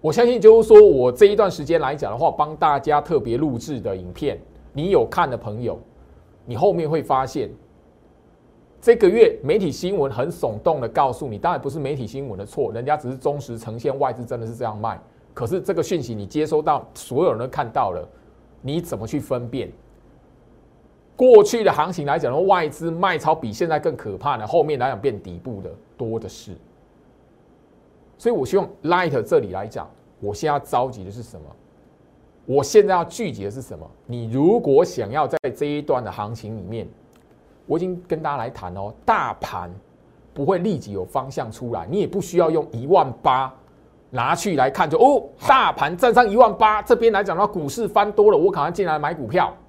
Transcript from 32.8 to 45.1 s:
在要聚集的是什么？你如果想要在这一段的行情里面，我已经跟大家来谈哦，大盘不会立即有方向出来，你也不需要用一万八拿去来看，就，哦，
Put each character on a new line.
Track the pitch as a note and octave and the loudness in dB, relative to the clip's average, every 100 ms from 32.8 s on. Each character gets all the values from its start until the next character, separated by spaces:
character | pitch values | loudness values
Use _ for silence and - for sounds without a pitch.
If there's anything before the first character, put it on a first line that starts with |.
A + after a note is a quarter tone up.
| G3+ | 4
在 | |
要 | F#3 | 0
聚 | E3+ - A3 | -2 -6 -8
集 | A2 | -8
的 | G2 | -10
是 | A#2 | -10
什 | B2 F2 | -14 -16
么？ | D#2 - | -18 -20
你 | _ A#2+ A2+ | _ -10 -6
如 | A#2+ D#3 A#3 | 0 2 2
果 | D#3 C#3 | 4 4
想 | F3 D3+ G2+ | 4 -2 -6
要 | C3+ C#3 | -4 -2
在 | D#3+ - C#3 | -2 -6 -6
这 | |
一 | D3 D3 | -6 -6
段 | D3 C3+ | -2 -4
的 | A2 | -4
行 | F#2 G#2 | -10 -10
情 | A2+ G#2+ A2 | -10 -12 -12
里 | |
面， | F2+ A2+ F2 - _ _ _ _ _ _ | -10 -12 -12 -16 _ _ _ _ _ _
我 | - D#3+ | -6 -4
已 | |
经 | F#3 F3 - | -4 -8 -8
跟 | D#3+ | -6
大 | D#3 | -6
家 | C#3+ | -6
来 | A#2 | -8
谈 | - F#2 | -10 -14
哦， | F#2 G2+ A2 - | -10 -12 -10 0
大 | A3 C3+ G2+ | 0 0 -6
盘 | - F#2+ F2+ F#2+ _ _ _ _ _ | -10 -10 -12 -16 _ _ _ _ _
不 | - | -8
会 | C#3+ F#3 | -2 0
立 | F#3+ D#3+ | 0 -4
即 | - | -6
有 | G2 F2+ | -10 -6
方 | C#3 C3 | -6 -8
向 | C#3 A#2+ | -8 -10
出 | A2 B2 | -10 -8
来， | A2 E2+ | -8 -6
你 | F3+ | -4
也 | E3+ | -4
不 | G3+ | -4
需 | F3+ E3+ | -4 0
要 | E3 | 2
用 | D#3+ D3 | 0 -4
一 | A#2+ C3 | -10 2
万 | F3+ D3 A#2+ | 2 2 0
八 | D3+ C3 C3 - _ _ _ _ _ | 0 0 -2 -10 _ _ _ _ _
拿 | B2+ B2 | -4 0
去 | E3+ G#3+ D#3 | 0 -2 2
来 | C3 | 0
看， | C#3 E3 | 2 0
就， | D#3 | 6
哦， | B3 | 6